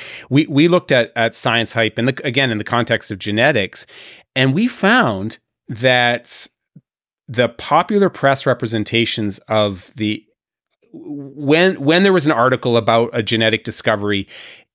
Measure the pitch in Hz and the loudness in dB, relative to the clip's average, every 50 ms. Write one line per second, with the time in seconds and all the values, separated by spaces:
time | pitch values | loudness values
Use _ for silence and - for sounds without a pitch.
0 | - - - - - - 127 143 160 - 143 139 160 170 175 180 175 - 143 127 | -16 -16 -16 -16 -8 -2 0 0 0 2 2 2 4 4 4 2 0 2 2 2
1 | 117 - - 120 113 117 - - - 131 113 117 113 - - 117 113 110 - - | 0 0 -2 -2 -2 -2 -2 -2 -2 0 0 0 -2 -2 -2 -2 -2 -2 -2 -2
2 | 117 - - - - 143 113 139 139 127 113 107 104 - 120 120 120 - 120 107 | -2 -2 -2 -4 -4 -4 -2 0 0 0 0 -4 -4 -2 -2 -2 0 0 -2 -4
3 | - - 104 95 - 107 101 110 120 147 147 110 95 90 - - - - - - | -4 -6 -10 -8 -6 -4 0 2 2 2 2 0 -2 -4 -6 -12 -14 -14 -18 -20
4 | - - - - _ _ - 131 131 131 135 175 233 247 - - - 196 233 254 | -20 -20 -20 -20 _ _ -2 0 0 0 0 0 -2 -2 -2 -2 0 2 2 2
5 | 208 127 104 95 98 110 - - _ _ _ _ _ - 127 107 123 131 127 123 | 2 0 -2 -4 -6 -10 -10 -14 _ _ _ _ _ -14 -8 -2 0 2 2 2
6 | 120 120 120 120 - - - - - - _ _ _ _ _ - _ _ _ _ | 2 0 0 -2 -6 -8 -8 -8 -8 -8 _ _ _ _ _ -20 _ _ _ _
7 | _ _ _ _ _ - 117 123 123 117 - - - - 143 160 180 - 214 202 | _ _ _ _ _ -8 -2 0 0 0 -2 -6 -4 0 0 0 2 2 0 0
8 | 196 175 - - - 135 139 - - 139 123 - - 110 113 110 104 - 117 117 | 0 0 0 0 0 0 0 2 0 -2 -2 -2 -2 -4 -4 -4 -4 0 0 0
9 | 117 - - - 107 101 95 - _ - 110 110 107 104 98 90 - - - 107 | 2 0 0 -4 -4 -4 -6 -8 _ -2 0 0 0 0 -2 -6 -14 -16 -10 -6
10 | 107 107 107 - - _ _ _ _ _ _ _ _ _ _ _ _ _ - - | -4 -4 -4 -6 -10 _ _ _ _ _ _ _ _ _ _ _ _ _ -20 -20
11 | - - 147 143 139 139 - 151 143 135 151 165 180 190 180 - 135 143 160 180 | -16 -14 -14 -14 -14 -14 -14 -6 0 2 4 4 4 4 2 2 2 2 4 4
12 | 196 196 190 180 139 151 151 113 120 131 127 120 - 127 117 117 104 117 113 117 | 4 4 4 2 2 2 2 4 4 2 2 2 0 0 0 2 2 4 4 2
13 | 117 117 - 120 107 - 120 110 113 110 107 110 - 117 104 - - 117 110 101 | 2 0 -2 -4 -2 0 0 0 2 2 0 0 -2 -4 -8 -4 -2 0 0 0
14 | 104 104 104 98 98 - - - - - - - _ _ _ | 0 -2 -2 -2 -4 -8 -12 -20 -20 -20 -20 -20 _ _ _